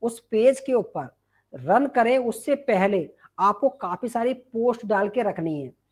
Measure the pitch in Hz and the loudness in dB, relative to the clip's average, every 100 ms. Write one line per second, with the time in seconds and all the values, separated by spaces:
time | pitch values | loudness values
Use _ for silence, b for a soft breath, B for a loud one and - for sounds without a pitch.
0 | 233 - _ 220 247 269 - 240 - 160 | -8 -8 _ 2 4 2 0 -2 -2 -8
1 | 135 - _ _ _ - 131 220 277 254 | -10 -14 _ _ _ -10 2 2 4 2
2 | 226 262 240 - - 285 - 190 202 196 | 2 2 0 -4 -2 -2 0 2 2 0
3 | 143 b b - 196 208 269 - 185 180 | -2 b b 0 0 2 -2 -2 -6 -6
4 | 240 233 240 262 - 226 240 233 208 202 | -6 -2 -2 -4 -6 -2 0 -2 -2 0
5 | 202 247 208 185 165 151 127 - _ | 0 0 -2 -2 -4 -4 -8 -14 _